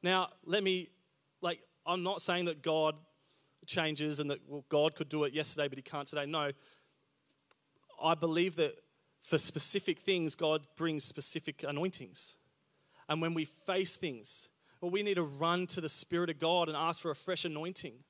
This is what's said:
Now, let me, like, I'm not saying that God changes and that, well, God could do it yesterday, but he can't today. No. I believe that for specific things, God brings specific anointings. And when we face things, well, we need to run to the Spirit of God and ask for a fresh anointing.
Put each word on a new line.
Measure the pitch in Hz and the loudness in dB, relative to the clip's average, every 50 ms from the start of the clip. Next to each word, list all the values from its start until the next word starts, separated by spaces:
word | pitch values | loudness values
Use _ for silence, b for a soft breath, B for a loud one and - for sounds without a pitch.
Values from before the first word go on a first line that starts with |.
| - | 2
Now, | 175 185 185 185 - - _ - | 4 4 4 2 0 -6 _ -6
let | - 170 208 | 0 0 2
me, | 196 190 185 185 175 - _ _ _ _ _ _ _ _ _ _ | 2 2 2 0 -2 -6 _ _ _ _ _ _ _ _ _ _
like, | - 175 175 165 - _ _ _ _ | -4 -4 -4 -4 -10 _ _ _ _
I'm | 165 175 185 175 | -2 -2 0 0
not | 185 196 - | 0 0 0
saying | - - 180 175 180 | 0 0 2 2 2
that | 170 160 151 | 0 -2 -2
God | 139 165 156 160 156 156 151 151 - _ _ _ b b b b b b b b - | 0 2 2 4 4 4 2 0 -10 _ _ _ b b b b b b b b -10
changes | - - 180 160 156 151 143 151 151 147 139 | -4 -2 0 0 0 0 0 -2 -2 0 -2
and | 147 147 | -2 -2
that, | 143 - - | -2 -4 -6
well, | - 139 147 135 _ | -12 -12 -12 -8 _
God | 151 147 147 160 156 | 4 6 6 4 4
could | - 160 135 | 0 -6 -4
do | 156 156 147 | 0 0 0
it | 143 127 | 0 0
yesterday, | 151 151 - - 147 147 143 | -2 -2 -2 -2 -2 -2 -2
but | 135 135 | -2 -8
he | 131 | -12
can't | - - 147 143 - | -8 -8 -8 -8 -4
today. | - 147 143 | -4 -4 -4
No. | 143 156 160 147 143 139 b b b b b b b b b b _ _ _ _ _ _ _ _ _ _ _ _ _ _ _ _ _ - - | -2 -2 0 0 -2 -4 b b b b b b b b b b _ _ _ _ _ _ _ _ _ _ _ _ _ _ _ _ _ -14 -2
I | - 160 165 | 2 2 2
believe | 156 160 165 156 170 175 190 160 156 | 4 2 0 2 4 2 2 2 2
that | 165 - - - _ _ _ _ _ _ _ _ | 0 0 0 -6 _ _ _ _ _ _ _ _
for | _ - - 151 | _ 0 0 2
specific | - - - 156 - - - 202 - - 165 - | 2 2 0 0 0 0 0 0 0 0 -2 -2
things, | - - 190 180 165 156 139 | 2 0 2 2 2 0 0
God | - 165 156 156 156 143 _ _ | 0 2 2 2 0 -2 _ _
brings | - 160 165 156 147 - | -4 -2 -2 0 0 -2
specific | - - - 139 - - 160 - - 151 - - | -4 -4 -4 -4 -4 -4 -4 -6 -8 -8 -6 -6
anointings. | 143 143 143 170 190 185 - 135 95 110 - - - - _ _ _ _ _ _ _ b b b b b b b b | -4 -4 -2 -2 -2 -4 -6 -12 -10 -10 -8 -8 -8 -10 _ _ _ _ _ _ _ b b b b b b b b
And | 151 160 | -2 0
when | 165 165 170 | 0 0 0
we | 165 156 | -2 -4
face | 151 - - - - 185 190 190 180 - | -4 -8 -10 -2 0 2 2 2 0 -2
things, | - - 165 131 117 107 - - - - - _ b b b b b | -2 -4 -6 -6 -6 -10 -10 -10 -10 -12 -14 _ b b b b b
well, | - 175 | -4 0
we | 175 202 208 | 0 0 2
need | 208 196 | 2 2
to | 180 170 | 2 2
run | 147 139 139 160 165 175 180 185 175 | 0 0 0 2 2 4 2 2 0
to | - 185 | -2 -4
the | 160 151 | -2 -2
Spirit | - - - _ 170 170 180 165 | -2 -2 -4 _ 0 0 0 0
of | 160 143 | -2 0
God | 151 160 175 180 170 160 | 2 4 4 4 4 2
and | 156 | 0
ask | 143 156 165 165 - | 0 0 0 0 0
for | - 170 | -2 -4
a | 147 | -4
fresh | - - - 185 170 - | -4 -2 -2 -2 0 0
anointing. | 175 156 151 160 175 185 - - 151 113 127 135 _ | -2 -2 -4 -6 -4 -6 -6 -8 -8 -12 -14 -20 _